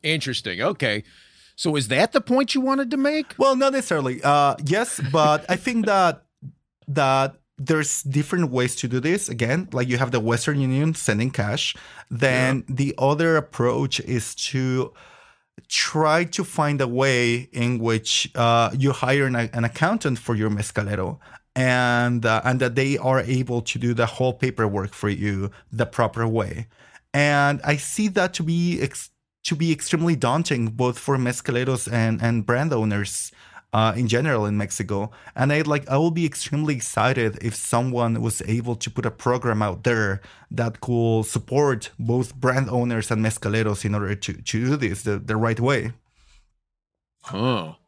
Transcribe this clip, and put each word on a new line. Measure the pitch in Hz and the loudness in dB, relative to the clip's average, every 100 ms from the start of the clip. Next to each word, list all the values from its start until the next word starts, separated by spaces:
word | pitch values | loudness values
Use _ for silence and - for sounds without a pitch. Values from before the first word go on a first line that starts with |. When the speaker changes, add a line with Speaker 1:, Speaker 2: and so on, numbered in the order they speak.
Speaker 1:
Interesting. | 151 160 135 123 - 90 | 0 -2 -2 -6 -6 -2
Okay. | 120 - 127 104 - - - _ - - | -2 0 -2 -2 -6 -20 -20 _ -20 -6
So | 170 151 | -2 -2
is | 117 | 0
that | 127 214 | 2 2
the | 277 | 2
point | - 254 277 | 2 0 2
you | 269 | 0
wanted | 262 269 262 | 0 0 0
to | 277 | 0
make? | 277 302 302 - | 0 0 -4 0
Speaker 2:
Well, | 269 262 | 2 4
not | 269 | 2
necessarily. | 269 - 160 135 127 | 0 0 0 0 0
Uh, | 143 147 143 - | 4 6 4 2
yes, | 147 190 240 - 139 | 0 0 0 -4 0
but | 151 151 151 - | 4 4 4 2
I | 180 | -2
think | - 233 214 | 0 0 2
that, | 196 180 151 _ _ - - _ _ - | 4 4 2 _ _ -20 -20 _ _ -4
that | 143 139 135 135 - _ _ | 2 4 4 2 -4 _ _
there's | 131 160 147 - | 0 0 2 -2
different | 143 135 147 180 165 | -2 -2 0 0 2
ways | 123 127 - | 2 0 -2
to | 131 | -2
do | 127 | -2
this. | 135 196 127 | 0 0 -2
Again, | 120 117 147 185 | -2 0 0 -2
like, | 131 123 | -2 0
you | 123 | 0
have | 127 | 2
the | 123 | 0
Western | 110 120 - 143 | 2 0 0 0
Union | 131 131 151 | 0 0 0
sending | 160 - 107 123 | -2 0 0 0
cash. | 131 104 123 - - - - - | -2 -4 -2 -4 -6 -14 -20 -12
Then | 120 135 127 127 131 - | 0 2 2 2 0 -4
Speaker 1:
Yeah. | |
Speaker 2:
the | 131 139 - | -2 -2 0
other | 135 147 165 160 | 0 2 2 2
approach | 151 - 120 123 139 - | 0 -2 0 0 -2 -4
is | - 120 110 - - | -2 -4 -4 -8 -6
to | 131 131 127 127 - - - - _ _ - _ | -4 -2 -2 -4 -8 -20 -20 -20 _ _ -20 _
try | - - 156 156 156 | -4 -2 2 4 2
to | 175 - | 0 -4
find | 175 - 147 147 | -4 0 0 2
a | 131 | 0
way | 120 135 127 120 120 131 | 2 2 4 2 0 -4
in | - 120 123 | -2 0 0
which, | 113 113 110 - - | 0 0 0 -2 -2
uh, | - 117 117 113 117 | 0 4 4 2 2
you | 135 | 0
hire | 131 123 139 | 0 0 2
an, | 135 120 | 2 0
an | 120 117 | -2 -2
accountant | 117 - 165 226 160 123 | -2 0 0 0 -2 -4
for | - | -2
your | 110 107 | 0 0
mezcalero | 104 104 - 101 101 92 - - - _ | -2 -2 -4 -4 -4 -4 -6 -14 -20 _
and, | - 127 123 123 120 120 120 113 | -2 2 2 2 2 2 2 2
uh, | 110 | 2
and | 127 127 | 2 0
that | 127 | 0
they | 120 135 139 | 0 0 0
are | 131 131 | 2 0
able | 101 131 123 120 | 2 -2 0 -4
to | 117 123 | -4 -2
do | 120 | -2
the | 117 | 0
whole | 117 - 127 | 0 0 -2
paperwork | 123 131 127 110 98 95 | 0 -4 0 0 0 -6
for | - 107 | -4 -2
you | 101 104 98 101 - _ | -2 -2 -2 -6 -8 _
the | 113 117 | -4 -4
proper | - 113 - 113 | 0 0 0 -2
way. | 110 98 80 113 _ - - _ | 0 -2 -6 -12 _ -20 -20 _
And | 139 147 143 143 143 | 0 2 4 2 0
I | 147 147 | -2 -4
see | - - 214 | -4 -2 0
that | 190 185 | 0 -2
to | - | -2
be | 160 170 175 175 | -2 0 0 0
ex-, | 135 - - _ _ _ | -4 -6 -16 _ _ _
to | - 156 | -6 -2
be | 165 | 0
extremely | 151 - 165 170 151 | 0 0 0 2 2
daunting, | 120 143 165 131 113 | 2 0 0 0 -2
both | 113 123 123 | 0 0 0
for | - 135 | -2 0
mezcaleros | 123 120 - 123 127 131 - | 0 -2 -2 -2 0 -2 0
and, | 117 113 110 | 0 2 2
and | 117 117 | 0 0
brand | 107 120 156 | 2 0 2
owners, | 131 107 104 101 - - _ - - _ | 0 0 0 -4 -6 -8 _ -20 -20 _
uh, | 110 110 104 | 2 2 2
in | 120 | 0
general | 117 151 123 104 | 2 2 0 0
in | 104 | 0
Mexico. | 101 - 101 104 107 - - | -2 -4 -4 -4 -4 -10 -16
And | - 135 | 0 2
I, | 147 | 2
like, | 151 147 139 | 2 0 0
I | 135 | 2
will | 165 | 2
be | 165 160 | 2 -2
extremely | - - 147 151 | -2 -4 -2 0
excited | 135 - - 113 127 113 101 | -2 -2 0 0 2 0 -2
if | 117 | -6
someone | 107 - 120 127 120 117 113 | -6 -2 0 0 0 0 0
was | 113 107 - | -2 -4 -2
able | 113 120 117 | -2 -2 -6
to | - | -6
put | - 117 | -4 -4
a | |
program | - - 123 120 107 | -2 0 0 0 0
out | 104 90 | 0 0
there | 123 117 107 98 - - - | 0 2 0 -2 -8 -20 -12
that | 117 117 113 | -4 -4 -4
could | - 120 117 113 110 | -2 0 2 2 0
support | 117 - 131 147 120 - - | -4 0 2 2 0 -4 -8
both | 117 120 120 | -2 0 -2
brand | - 139 131 131 | 0 2 2 0
owners | 123 120 117 107 | 0 0 -2 0
and | 110 | 0
mezcaleros | 110 - 107 110 107 101 | 0 0 -2 0 0 0
in | 107 | -2
order | 104 98 | -2 -2
to, | 104 - | -4 -6
to | - - - 123 | -8 -6 -2 0
do | 143 | 0
this | 120 104 | -2 -4
the, | 117 101 | -4 -4
the | - 110 | -2 0
right | 113 113 | 0 0
way. | 120 135 117 120 _ _ _ - _ _ _ _ _ _ _ _ | 0 0 -2 -10 _ _ _ -20 _ _ _ _ _ _ _ _
Speaker 1:
Huh. | - 95 120 117 82 82 | -10 -4 0 -2 -4 -14